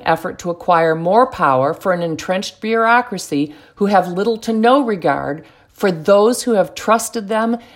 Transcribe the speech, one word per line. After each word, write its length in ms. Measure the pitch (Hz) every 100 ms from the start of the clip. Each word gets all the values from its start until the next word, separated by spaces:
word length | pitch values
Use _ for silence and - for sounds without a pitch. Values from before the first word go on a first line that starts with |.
| -
effort 320 | 165 - -
to 120 | 175
acquire 420 | 170 - 170 165
more 320 | 160 170 208 247
power 480 | - 156 131 135
for 180 | 165 196
an 120 | 180
entrenched 580 | 170 156 - 185 208 -
bureaucracy 920 | 220 226 226 233 240 185 - 147 147 - - -
who 120 | 202
have 200 | 202 175
little 300 | 175 208 220
to 160 | 226
no 260 | 220 226 269
regard 600 | 240 202 156 139 139 147 - _ _
for 200 | _ 202
those 520 | 165 156 202 214 240
who 80 | -
have 240 | 214 175 -
trusted 520 | - 226 - 233 196
them 300 | 220 226 233 -